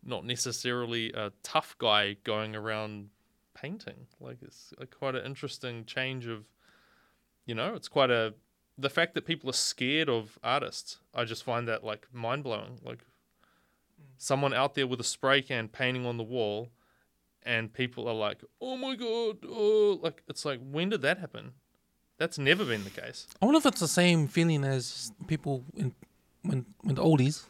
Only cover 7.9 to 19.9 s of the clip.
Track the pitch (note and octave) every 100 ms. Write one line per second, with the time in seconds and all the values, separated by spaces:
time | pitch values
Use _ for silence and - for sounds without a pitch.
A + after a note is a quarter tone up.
7.9 | D3 C3 A#2+ A2 G#2+ _ _ _ - C3+
8.9 | D3+ E3 - - E3 C3 B2+ - - B2+
9.9 | D3+ D3 A#2 G#2+ - A2+ C3+ - - -
10.9 | - _ - A#2 A2+ - A#2 A#2 A2 A2
11.9 | G#2+ _ B2 A#2 C3+ C3+ G#2+ G#2 B2 A#2+
12.9 | A#2+ _ _ _ _ _ _ _ _ _
13.9 | _ - _ - C3+ C#3+ B2 C#3 C#3+ C3
14.9 | B2 A#2 - C3+ C#3 C3+ B2+ A2 - B2+
15.9 | B2+ B2 A#2+ A2 B2 G#2+ G#2 A#2+ _ _
16.9 | _ _ _ _ _ - A#2 A2+ A#2 B2+
17.9 | B2 A#2 A2 G#2 G#2 - _ B3+ C4 C4
18.9 | B3 A#3+ A3+ A3+ G#3+ - A3+ G#3 G#3+ G#3